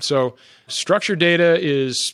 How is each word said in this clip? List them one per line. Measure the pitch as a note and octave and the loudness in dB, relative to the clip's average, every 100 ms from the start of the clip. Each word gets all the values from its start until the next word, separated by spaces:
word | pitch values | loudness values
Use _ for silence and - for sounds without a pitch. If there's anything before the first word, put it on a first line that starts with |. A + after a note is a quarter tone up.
So | - C#3 B2+ - - - - | -2 0 0 -4 -20 -20 -12
structured | - - G3 - F3+ | -6 -2 0 0 0
data | F3 E3+ E3+ E3 | 2 4 4 2
is | D3+ C#3 C3 A#2+ - | 2 0 -2 -4 -6